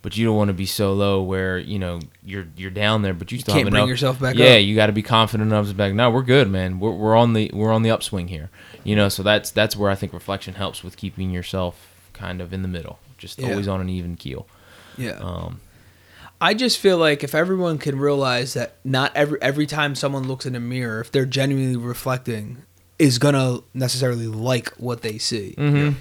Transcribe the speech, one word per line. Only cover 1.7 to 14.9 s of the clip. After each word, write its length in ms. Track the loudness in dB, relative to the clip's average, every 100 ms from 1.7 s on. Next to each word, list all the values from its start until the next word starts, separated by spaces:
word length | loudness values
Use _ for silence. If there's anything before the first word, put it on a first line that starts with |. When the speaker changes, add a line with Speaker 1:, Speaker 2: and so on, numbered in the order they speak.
| -6
Speaker 1:
know, 220 | -4 -6 -10 _
you're, 220 | -12 -12 -12 -12
you're 160 | -12
down 300 | -2 2 2
there, 120 | 0
but 160 | -2 -6
you 60 | -8
Speaker 2:
You 60 |
Speaker 1:
still 120 | 0
Speaker 2:
can't 120 | 2 4
Speaker 1:
have 40 |
Speaker 2:
bring 120 | 2
Speaker 1:
enough 60 | 2
Speaker 2:
yourself 300 | 2 0 0
back 160 | 0 2
Speaker 1:
Yeah, 180 | 6 6
Speaker 2:
up. 60 |
Speaker 1:
you 120 | 6
gotta 180 | 4 2
be 100 | 2
confident 460 | 0 2 2 2 2
enough 160 | 2 0
to 60 |
be 80 | 0
like, 100 | 0
"No, 160 | 4 4
we're 120 | 2
good, 280 | 4 4 4
man. 300 | 2 -2 -2
We're, 100 | -2
we're 240 | 0 4
on 200 | 6 6
the, 140 | 4 0
we're 160 | 0 2
on 100 | 2
the 80 | 2
upswing 360 | 2 -2 -6 -6
here." 240 | -8 -12 -16 -20 -12
You 140 | 0 4
know, 120 | 4
so 140 | 2
that's, 280 | 2 2 2
that's 240 | 0 0 2
where 140 | 0
I 20 |
think 180 | 0 -4
reflection 420 | -10 -8 -8 -8
helps 280 | -8 -8 -8
with 140 | -14 -10
keeping 340 | -10 -6 -6
yourself 460 | -6 -6 -4 -4 -6 -20 _ _
kind 260 | -14 -10 -10
of 120 | -8
in 100 | -6
the 60 | -4
middle, 300 | -6 -8 -16 -20 -20
just 220 | -18 -8
Speaker 2:
Yeah. 120 | -4
Speaker 1:
always 180 | -4 -2
on 120 | -4
an 80 | -4
even 280 | -4 -6 -8
keel. 320 | -10 -12 -12 _ -20 -20 -20